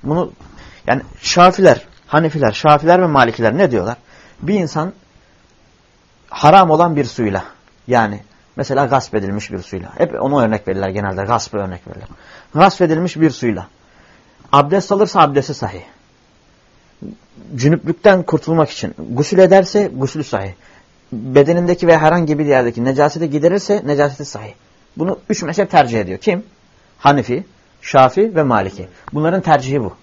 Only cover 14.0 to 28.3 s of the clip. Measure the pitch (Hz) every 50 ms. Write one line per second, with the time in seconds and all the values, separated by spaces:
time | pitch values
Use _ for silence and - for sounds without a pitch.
14 | _ _ _ _ _ _ _ _ - - - 143 143 143 170 196 185 - 202 196
15 | 208 190 - 202 160 151 139 139 131 - 143 - - 101 95 90 - - _ _
16 | _ _ _ _ _ _ _ _ _ _ _ _ _ _ _ _ _ _ _ _
17 | - - - _ _ _ _ - - - 175 123 120 147 165 156 - - 170 -
18 | _ 208 196 185 170 - - 151 - - 165 165 151 - - - - 95 - -
19 | 78 - 120 120 147 - - 185 190 - 190 196 185 185 - 208 208 180 - 131
20 | 135 131 - 156 143 - - 101 98 98 95 _ _ _ _ _ _ _ _ _
21 | _ _ - 113 110 131 127 143 143 143 170 175 175 175 175 175 180 170 165 156
22 | 156 156 160 175 170 151 151 147 156 147 143 131 123 120 117 113 120 131 135 131
23 | 147 151 151 160 170 156 135 151 143 170 180 202 190 - 202 208 - 143 147 139
24 | 147 143 139 - 151 - - 110 107 104 - _ _ _ _ _ _ _ _ -
25 | 156 180 190 - _ _ - - 175 147 170 202 202 - - 165 143 120 117 110
26 | 104 90 95 92 - - 180 185 214 _ _ _ _ _ _ _ _ _ _ _
27 | - 147 143 143 113 - 123 147 202 _ _ _ _ _ _ _ _ - - 139
28 | 131 127 - 190 208 226